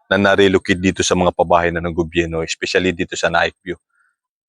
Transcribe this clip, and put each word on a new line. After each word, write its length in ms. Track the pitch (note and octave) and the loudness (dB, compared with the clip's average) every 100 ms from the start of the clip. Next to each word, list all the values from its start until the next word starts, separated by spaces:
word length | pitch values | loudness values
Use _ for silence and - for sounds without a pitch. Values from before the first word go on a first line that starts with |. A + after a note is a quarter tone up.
| - | -2
na 80 | F#2+ | 2
na-relocate 560 | G2 G2 G2 F#2 - F2+ | 4 4 4 4 0 0
dito 240 | F#2 F2 | 0 0
sa 160 | - F#2 | -2 2
mga 160 | F2+ | 0
pabahay 360 | - E2+ F2 F2 | 0 2 2 2
na 80 | E2+ | -2
ng 120 | E2+ E2 | -6 -4
gobyerno, 500 | E2 E2+ E2 E2 D#2+ | -2 -2 -2 -4 -6
especially 480 | - F2+ F#2+ F#2 | -8 -4 0 0
dito 240 | F2 F2+ F2+ | -2 -8 -4
sa 120 | E2+ | -2
Naik 260 | E2+ E2+ - F2+ | -2 -2 -6 -12
View. 120 | E2+ _ _ _ _ _ _ | -14 _ _ _ _ _ _